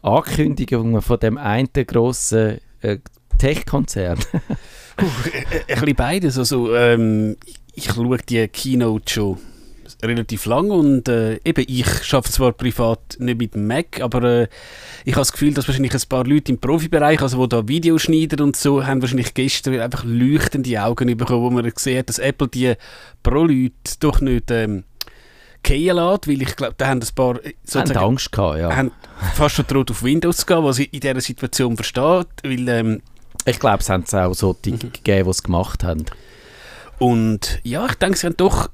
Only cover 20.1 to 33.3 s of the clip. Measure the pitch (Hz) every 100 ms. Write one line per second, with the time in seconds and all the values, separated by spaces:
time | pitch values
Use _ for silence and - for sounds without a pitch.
20.1 | 117 127 151 - 139 127 113 104 120 123
21.1 | 117 120 123 123 123 117 - - 127 127
22.1 | - 135 143 139 127 127 113 - - -
23.1 | - - 131 165 131 127 - - - 156
24.1 | 139 135 123 - 117 110 98 92 - -
25.1 | - - - - - - 139 175 175 170
26.1 | 202 - 139 131 - 135 - 135 131 117
27.1 | - 127 123 151 - - 135 160 117 98
28.1 | 131 - - 95 78 85 131 131 - -
29.1 | - - - 147 - 139 139 127 110 123
30.1 | 151 165 165 - 175 151 127 139 147 135
31.1 | 131 - 123 127 - 127 117 - - 143
32.1 | 180 175 - 143 127 123 120 110 110 -
33.1 | - -